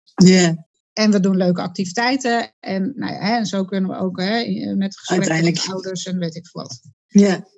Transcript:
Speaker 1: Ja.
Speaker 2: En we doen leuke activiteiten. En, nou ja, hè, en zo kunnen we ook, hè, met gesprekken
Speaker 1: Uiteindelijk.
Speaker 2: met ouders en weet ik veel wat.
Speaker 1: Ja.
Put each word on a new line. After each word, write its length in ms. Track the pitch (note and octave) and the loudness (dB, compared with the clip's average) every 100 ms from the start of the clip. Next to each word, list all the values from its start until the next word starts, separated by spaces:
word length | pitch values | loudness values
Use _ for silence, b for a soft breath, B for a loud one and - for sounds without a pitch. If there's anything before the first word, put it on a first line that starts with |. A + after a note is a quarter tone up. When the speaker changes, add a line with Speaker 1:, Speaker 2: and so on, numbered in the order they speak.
| _ | _
Speaker 1:
Ja. 520 | - F3+ F#3 F3 E3 - _ _ | 6 8 8 4 0 -8 _ _
Speaker 2:
En 180 | - G#3+ | 0 2
we 100 | G3+ | 2
doen 160 | F#3+ F#3 | 2 2
leuke 240 | F3+ F3+ | 2 0
activiteiten. 920 | F#3 - F3+ A#3 A#3+ C4+ B3+ A#3 - _ | -4 -6 -6 -2 -2 0 -2 -2 -4 _
En, 320 | - F#3+ F#3+ - | -8 -4 -4 -6
nou 160 | - | -10
ja, 60 | - | -6
hè, 160 | G3 A#3+ | -2 -2
en 100 | G3 | -2
zo 180 | G3 | -4
kunnen 260 | F#3+ G3 F#3 | -4 -4 -4
we 60 | - | -4
ook, 240 | F#3+ F3+ | -6 -4
hè, 240 | F#3 A#3 A#3 G3+ G3+ G3 | -2 -2 -4 -4 -4 -2
met 200 | G3 - | -4 -6
gesprekken 320 | - F#3 D#3 | -4 0 0
Speaker 1:
Uiteindelijk. 240 | D#3+ E3+ E3+ | 0 0 0
Speaker 2:
met 180 | - | -4
ouders 300 | F#3+ F#3 F3+ F#3+ | -8 -8 -8 -6
en 120 | F3+ | -6
weet 160 | E3+ D#3+ | -6 -8
ik 100 | - | -16
veel 160 | E3+ | -16
wat. 180 | - - - _ _ | -16 -18 -20 _ _
Speaker 1:
Ja. 400 | G3+ G3+ F3 - | 4 4 2 -6